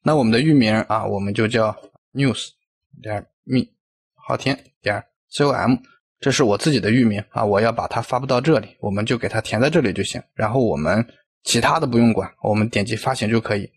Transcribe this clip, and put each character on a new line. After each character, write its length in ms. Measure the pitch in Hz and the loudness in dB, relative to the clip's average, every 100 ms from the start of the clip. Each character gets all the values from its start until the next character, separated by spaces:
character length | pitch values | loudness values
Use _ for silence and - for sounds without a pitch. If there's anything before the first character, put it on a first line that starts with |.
那 140 | 147 | 2
我 80 | 151 | 2
们 100 | 113 | 2
的 80 | 113 | 2
域 100 | 156 | 4
名 240 | 143 110 110 - | 4 4 2 0
啊， 180 | 110 | -2
我 140 | 104 101 | -2 -4
们 120 | 101 | -4
就 160 | 104 107 | 0 0
叫 260 | 117 110 - - _ _ | 2 0 -4 -18 _ _
news 360 | 127 139 107 - _ _ _ _ - | -2 -2 -2 -8 _ _ _ _ -16
点 240 | 110 104 - _ | -8 -8 -10 _
me 220 | - 127 - _ _ _ _ | -2 -2 -2 _ _ _ _
好 200 | _ - | _ -6
天 240 | 127 131 139 _ _ | -4 -2 -4 _ _
点 200 | - 101 - _ _ | -4 -4 -8 _ _
C 160 | - | 0
O 60 | 143 | 0
M， 240 | 120 101 - - _ _ _ | 2 0 0 -4 _ _ _
这 120 | 139 | -2
是 120 | 131 | 2
我 140 | 123 202 | 2 2
自 140 | 170 | 2
己 80 | 131 | 0
的 100 | 95 | 2
域 140 | 120 | 4
名 180 | 117 101 - | 2 0 -6
啊， 160 | - | -4
我 160 | 107 101 | 0 2
要 100 | 113 | 2
把 160 | 117 85 | 0 -4
它 140 | 117 | -6
发 180 | - 127 | -4 -4
布 60 | |
到 160 | 131 127 | 0 0
这 180 | 143 139 | 2 0
里， 160 | 101 _ | -2 _
我 100 | 104 | -6
们 160 | 98 | -4
就 120 | 110 120 | -2 -2
给 120 | - | -2
它 100 | 113 | -4
填 220 | - 110 | -4 0
在 80 | 139 | 2
这 100 | 165 | 2
里 140 | 117 | 0
就 100 | 95 | -2
行。 180 | 95 - _ | -6 -8 _
然 180 | - 107 | -6 -2
后 80 | 127 | 0
我 160 | 113 | 0
们 320 | 71 76 104 117 _ _ _ | 0 0 0 -2 _ _ _
其 180 | - 120 | -2 0
他 180 | 110 160 | 2 0
的 80 | 143 | 0
不 100 | 117 | 4
用 140 | 117 | 4
管， 180 | 98 92 _ | 2 -4 _
我 120 | 104 | -2
们 140 | 107 107 | 0 0
点 180 | 107 | -2
击 100 | 101 | -4
发 180 | 110 127 | -4 -4
行 160 | 135 107 | -4 0
就 100 | 113 | -2
可 160 | - | -2
以。 160 | 104 95 | -6 -6